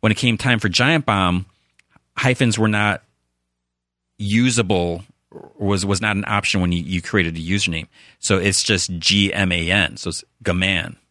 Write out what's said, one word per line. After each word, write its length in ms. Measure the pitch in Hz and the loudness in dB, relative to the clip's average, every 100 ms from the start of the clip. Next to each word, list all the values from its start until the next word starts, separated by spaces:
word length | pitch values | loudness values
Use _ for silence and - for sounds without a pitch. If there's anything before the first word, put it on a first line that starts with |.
When 100 | 113 | 2
it 80 | 104 | 2
came 180 | 123 113 | 2 2
time 220 | 127 117 | 0 0
for 100 | 104 | 0
Giant 380 | 87 127 160 135 | 2 2 2 2
Bomb, 400 | 101 92 90 92 _ _ _ _ _ _ - | 2 2 0 -4 _ _ _ _ _ _ -2
hyphens 420 | 127 123 127 110 | 0 2 0 2
were 100 | 110 | 0
not 340 | 107 104 98 _ _ _ _ _ _ _ _ _ _ _ _ | 2 0 -2 _ _ _ _ _ _ _ _ _ _ _ _
usable, 880 | 101 107 127 117 95 98 87 85 95 _ _ - - _ | -2 2 2 2 0 2 0 -4 -10 _ _ -20 -20 _
was, 260 | 98 101 | 0 0
was 160 | 98 98 | 0 0
not 160 | 107 101 | 0 -2
an 80 | - | -2
option 340 | 104 - 101 | -2 0 0
when 120 | 90 | 0
you, 100 | 87 | 0
you 200 | 85 90 | -2 -6
created 340 | - 107 82 82 | 0 0 0 -4
a 40 | |
username. 460 | 80 98 92 80 - _ - _ | -4 -4 -2 -6 -10 _ -20 _
So 200 | - 95 | 0 2
it's 240 | 98 95 | 2 0
just 280 | - 98 - 87 | 0 0 0 -4
G 340 | - 101 98 | 0 2 2
M 200 | 98 95 | 2 0
A 180 | 87 82 | 0 0
N. 260 | 98 85 - | 0 0 -4
So 100 | - | -8
it's 160 | 82 - _ | -8 -12 _
Gaman 540 | - 90 95 92 80 80 _ | -4 0 0 -2 -4 -12 _